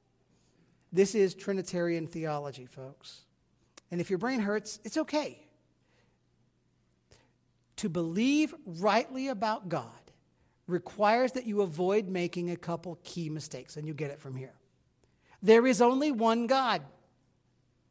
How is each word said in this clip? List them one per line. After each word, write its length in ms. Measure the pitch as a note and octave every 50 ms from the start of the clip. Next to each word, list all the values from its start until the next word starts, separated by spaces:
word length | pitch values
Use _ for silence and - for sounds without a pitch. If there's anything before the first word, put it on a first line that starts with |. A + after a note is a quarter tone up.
| _ _ _ _ _ _ _ _ _ _ _ _ _ _ _ _ _ -
This 220 | - F3 G3 G3 -
is 200 | A3 G3 F#3 -
Trinitarian 720 | - - - G3 F#3+ F3 - - F3 F3 E3+ E3+ E3 E3
theology, 600 | D3+ E3 E3 D#3+ D#3 D3+ D3 D3 C#3+ B2+ C3 B2+
folks. 560 | B2+ - C#3 C3 C3+ C#3+ _ - - - - - _ _ _ _ _ _ _ _ _ - - _ -
And 80 | E3+ F3
if 120 | E3 -
your 80 | G3 F3
brain 220 | G3+ B3 C4+ A#3+
hurts, 380 | G#3 G3+ G#3 G#3+ G#3+ - - - -
it's 140 | A3+ - D#4
okay. 480 | D4+ - C#4+ D4+ C#4+ E3 B2+ - - _ _ _ _ _ _ _ _ _ _ _ _ _ _ _ _ _ _ _ _ _ _ _ _ _ _ _ _ _ _ _ _ _ - - _ _ _ _ _ _ _ _ _ _ -
To 120 | - - G3+
believe 640 | D#3 F3+ E3 E3 E3 G3 A#3+ C4+ C#4+ D4+ D#4 D4+ - - -
rightly 600 | G3+ E3 E3 F#3 G#3+ G3 A3+ - - C4 C4 C4 C#4
about 420 | B3+ G3 G#3+ G#3+ A3 A3+ G#3 F3
God 400 | E3+ C#3+ A#2 A2+ - - - - - _ _ _ _ _ _ _ _ _ -
requires 640 | - F3 E3+ - - - - G#3 G#3 A3 B3 C4 B3
that 140 | B3+ B3+ B3
you 160 | A3+ G3+ G#3
avoid 460 | G3+ F3+ D3+ D#3 F3+ F3+ G3+ G#3+ G#3+ F#3
making 420 | F#3+ F3+ F3 E3+ - F3 F3 F3
a 60 | F3
couple 420 | E3+ - E3+ E3+ E3 E3 F#3 E3 - -
key 260 | - - F3 E3 D3+
mistakes, 480 | D#3 D#3 D3 - - B2+ B2+ - - D#3
and 80 | D3+
you 80 | D#3 D#3
get 160 | C#3 D3+ C#3
it 100 | C#3 C#3+
from 160 | - C#3 C3
here. 180 | C3 C3 B2+ - _ _ _ _ _ _ _ _ _ _ _ _ _ _ _ _ -
There 240 | - F#3 A3 A3+ A#3+
is 140 | C4 B3 F#3
only 320 | A#3+ A#3+ C4 C4 D4 D4+
one 340 | C#4 G#3+ A3+ A3+ A3+ A#3 A#3
God. 360 | A3 C4 C4+ C4 A#3+ G#3 E3 C#3+ C3+ - _ _ _ _ _ _ _ _ _ _ _ _ _ _ _ _ _ _ _